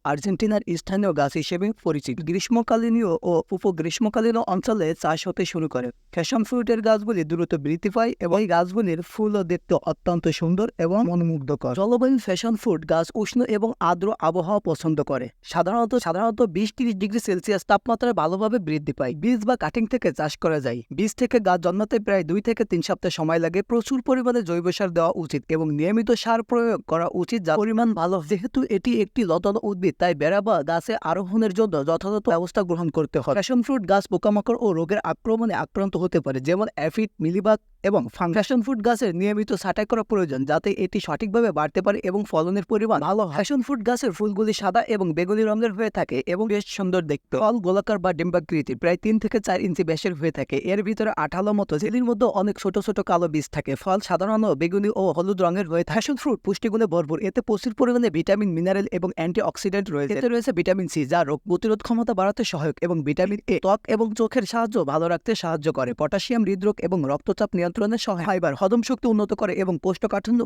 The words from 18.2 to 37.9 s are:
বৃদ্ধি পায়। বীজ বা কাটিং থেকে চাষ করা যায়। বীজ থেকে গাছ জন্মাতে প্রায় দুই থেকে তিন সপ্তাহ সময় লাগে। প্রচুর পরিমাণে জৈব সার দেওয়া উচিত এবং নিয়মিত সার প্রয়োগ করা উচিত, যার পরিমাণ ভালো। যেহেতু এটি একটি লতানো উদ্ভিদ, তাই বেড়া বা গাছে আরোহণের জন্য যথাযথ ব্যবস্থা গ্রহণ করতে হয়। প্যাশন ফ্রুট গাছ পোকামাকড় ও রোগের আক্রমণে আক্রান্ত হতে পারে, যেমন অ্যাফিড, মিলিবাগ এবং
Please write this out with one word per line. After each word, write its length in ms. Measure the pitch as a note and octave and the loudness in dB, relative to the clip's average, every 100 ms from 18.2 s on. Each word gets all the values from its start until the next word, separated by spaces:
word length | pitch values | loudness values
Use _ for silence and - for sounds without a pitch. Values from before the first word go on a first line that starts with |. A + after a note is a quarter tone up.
| D#3 F#3+ G#3+ A#3 | 0 0 0 0
বৃদ্ধি 340 | D#3 D#3 D3+ | 0 -2 -2
পায়। 220 | - C3 | -2 -4
বীজ 260 | D3 G#3+ B3 G#3 | 0 0 2 0
বা 100 | B3 | 0
কাটিং 300 | D#3 A#3+ A3 | -2 -2 -2
থেকে 260 | B3 E3+ | 0 0
চাষ 200 | C#3+ D3+ - | 0 -4 -2
করা 240 | E3 D3+ | 0 0
যায়। 220 | B2+ A#2+ - C3+ | -2 -6 -6 -2
বীজ 180 | G#3 | -2
থেকে 260 | - B3 A#3+ | 0 2 2
গাছ 200 | F#3+ F3+ | 4 2
জন্মাতে 360 | F3 F#3+ G#3+ A3+ | 2 0 0 0
প্রায় 260 | G#3 G3 | 2 0
দুই 160 | D#3 G3 | 2 0
থেকে 240 | A#3 A3+ | 0 0
তিন 160 | A3 F3 | 0 0
সপ্তাহ 280 | - F3+ F#3 | 0 -2 -2
সময় 280 | - D#3+ E3 | -2 0 2
লাগে। 220 | E3 F#3 | 0 -2
প্রচুর 400 | - A#3 - C4+ | 0 -2 0 -2
পরিমাণে 400 | B3+ C4 B3 A#3+ | 2 2 2 0
জৈব 280 | F3 E3+ F3 | 0 -2 -2
সার 200 | - F#3+ | -2 0
দেওয়া 220 | E3+ E3 | 2 2
উচিত 280 | F#3 D#3 C#3+ - | 0 -4 -6 -2
এবং 180 | D#3+ D#3+ D3 | -2 0 0
নিয়মিত 320 | E3 A3 G#3+ | 2 2 2
সার 300 | A#3 A3+ A3+ | 0 2 -2
প্রয়োগ 400 | A3 A#3+ A#3 F#3 - | 0 0 2 -2 -2
করা 200 | D#3+ E3+ | -2 0
উচিত, 280 | F3+ E3+ A#3 | -2 -2 -2
যার 140 | E3 D#3 | 2 2
পরিমাণ 380 | G#3+ A3 A#3 | 2 2 2
ভালো। 280 | F3+ E3+ F#3+ D3+ | 2 0 0 0
যেহেতু 340 | G3+ A3+ C4 | -4 0 -2
এটি 280 | C4 G3 B3 A#3 | 0 0 0 0
একটি 180 | F#3+ - | 0 0
লতানো 340 | F#3+ E3 G3+ G#3 | 2 2 2 0
উদ্ভিদ, 320 | G#3+ F#3 F3+ - | -2 0 -2 2
তাই 160 | F3 | 0
বেড়া 260 | D#3 D3+ G3+ | 2 2 2
বা 220 | G3+ F3+ | 2 2
গাছে 340 | D3 E3 - A3 | 2 -2 -2 -4
আরোহণের 500 | D#3+ F3 F#3 A3 A3 | -2 -2 0 0 2
জন্য 220 | F#3 G#3+ D#3 C#3 | 2 2 0 0
যথাযথ 420 | E3 G3 G#3+ A3+ | 0 0 -2 2
ব্যবস্থা 340 | E3+ F3 A3 | 0 0 -2
গ্রহণ 260 | F3+ E3+ E3 | 0 0 0
করতে 300 | D#3+ D3 D3+ | 0 0 -2
হয়। 160 | C3+ | 0
প্যাশন 280 | E3 F#3 B3 | 0 2 0
ফ্রুট 200 | A3+ C4 F3+ | 2 0 2
গাছ 160 | G3 - | 2 2
পোকামাকড় 460 | F3 G#3+ G#3 G#3+ A#3 | 0 2 2 0 0
ও 120 | A3 | 0
রোগের 260 | E3 E3+ G#3 | 0 0 -2
আক্রমণে 560 | - D#3+ A3+ A3+ A3+ | -2 -4 -2 0 0
আক্রান্ত 420 | C3+ D#3+ - G3 D#3+ | -2 -4 -2 -2 0
হতে 220 | F3+ E3 | 0 0
পারে, 180 | C#3 C3 | 0 -2
যেমন 260 | C3+ F#3 G#3+ | 0 0 0
অ্যাফিড, 360 | - D#3 A3 G#3+ - | -2 -4 -2 -4 -2
মিলিবাগ 380 | D#3+ F#3 G3+ G#3+ _ _ | -2 0 2 2 _ _
এবং 260 | G3 | 0